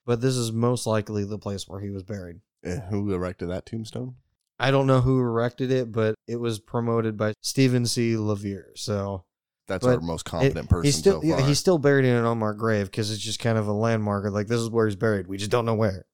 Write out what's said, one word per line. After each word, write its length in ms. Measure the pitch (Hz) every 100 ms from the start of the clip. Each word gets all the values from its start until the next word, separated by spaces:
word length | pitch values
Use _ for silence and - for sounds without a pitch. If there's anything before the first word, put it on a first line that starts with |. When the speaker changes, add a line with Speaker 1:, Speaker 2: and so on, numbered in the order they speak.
| 123
Speaker 1:
but 160 | 117
this 140 | 131 127
is 160 | 113
most 320 | 113 120 123 -
likely 400 | 110 104 104 101
the 120 | 104
place 280 | 104 98 -
where 140 | 98
he 80 | 101
was 140 | 98
buried. 360 | 92 101 90 87 _ _
Speaker 2:
Eh, 160 | - 90 92
who 220 | 104 101
erected 360 | 92 90 90 87
that 160 | 90 -
tombstone? 500 | 113 110 120 127 127 _ _ _ -
Speaker 1:
I 100 | 127
don't 140 | 135 135
know 140 | 131
who 180 | 127 131
erected 520 | 123 117 120 - 127
it, 200 | 131 113
but 220 | 110 110 110 -
it 80 | 117
was 220 | 117 107
promoted 580 | - 123 117 117 110 107
by 160 | 107 104
Stephen 440 | - - 135 123 117
C. 280 | - 117 113
Levere, 520 | 107 101 101 95 - -
so 500 | - 104 98 98 - _ _ _ -
Speaker 2:
That's 160 | 95
Speaker 1:
but 120 | 123 98
Speaker 2:
our 40 |
most 220 | 82 80
competent 440 | - 85 135 - -
Speaker 1:
it, 20 |
Speaker 2:
person 140 | 87 143
Speaker 1:
he's 100 | 147
still, 260 | 190 165
Speaker 2:
so 60 | 151
Speaker 1:
yeah, 120 | 156
Speaker 2:
far. 80 | 135
Speaker 1:
he's 120 | 147
still 200 | - 170
buried 260 | 139 139 131
in 100 | 120
an 80 | 117
unmarked 340 | 117 107 104
grave 320 | 113 107 98
'cause 180 | - 104
it's 80 | 107
just 180 | 107 104
kind 180 | 117 110
of 100 | 104
a 60 |
landmark. 580 | 104 113 113 104 101 104
Like, 160 | 101 104
this 120 | 120
is 80 | 113
where 160 | 113 110
he's 100 | 95
buried. 300 | 113 101 90
We 100 | 98
just 120 | 104
don't 140 | 120 113
know 80 |
where. 320 | 110 110 92 -